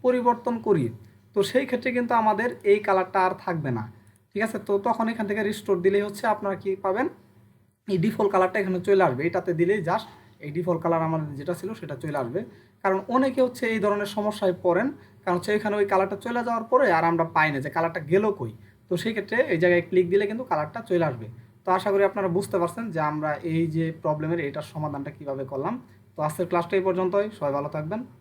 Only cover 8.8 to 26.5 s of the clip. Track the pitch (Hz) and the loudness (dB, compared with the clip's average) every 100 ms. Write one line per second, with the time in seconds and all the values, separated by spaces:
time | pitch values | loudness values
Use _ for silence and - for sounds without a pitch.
8.8 | 180 196 170 127 165 185 180 160 170 208 | 2 4 4 2 -2 -2 -2 0 2 2
9.8 | 165 180 - - - _ 147 156 175 165 | 0 -2 -4 -20 -20 _ -10 -6 -2 0
10.8 | 165 165 160 160 151 139 143 175 190 220 | 2 0 0 -2 -4 -8 -6 -6 -6 -10
11.8 | 151 139 160 143 120 156 233 - _ _ | -10 -8 -6 -4 -4 -6 -8 -16 _ _
12.8 | 196 190 - 247 269 262 254 247 226 220 | 0 0 0 0 2 2 0 0 -2 0
13.8 | 208 208 208 - 208 208 190 175 180 175 | 0 0 -2 -2 -4 0 0 2 2 2
14.8 | 254 - - - - 180 175 208 214 208 | 0 -4 -18 -10 -2 -2 0 0 0 0
15.8 | 202 190 190 196 240 240 240 233 220 262 | 2 2 2 -4 -4 -4 -2 -4 2 4
16.8 | 262 165 165 170 160 165 156 139 143 165 | 4 4 4 2 2 2 2 2 -2 -2
17.8 | 165 170 147 180 214 202 117 - - _ | -2 -2 2 2 2 -2 -6 -10 -20 _
18.8 | _ 175 220 214 - 226 277 165 180 175 | _ -4 -2 -4 -2 0 2 4 4 4
19.8 | 170 185 175 196 202 220 254 156 151 233 | 4 2 4 2 2 -4 -2 -2 -2 -8
20.8 | 226 175 160 120 110 - - _ - 156 | -2 0 0 -2 -10 -16 -20 _ -2 0
21.8 | 208 196 196 202 190 170 196 190 170 170 | 2 2 2 2 0 0 0 -2 -2 -4
22.8 | 233 160 151 151 151 147 170 160 165 160 | -6 -2 -2 -2 -4 -4 -2 0 0 0
23.8 | 165 156 156 151 156 170 143 147 151 160 | -4 -4 -4 -2 -2 -2 -4 -6 -10 -8
24.8 | 151 143 139 147 143 135 135 139 156 247 | -6 -6 -10 -10 -8 -8 -6 -4 -4 -6
25.8 | - - - - 196 160 180 | -12 -20 -18 -4 -4 -2 -2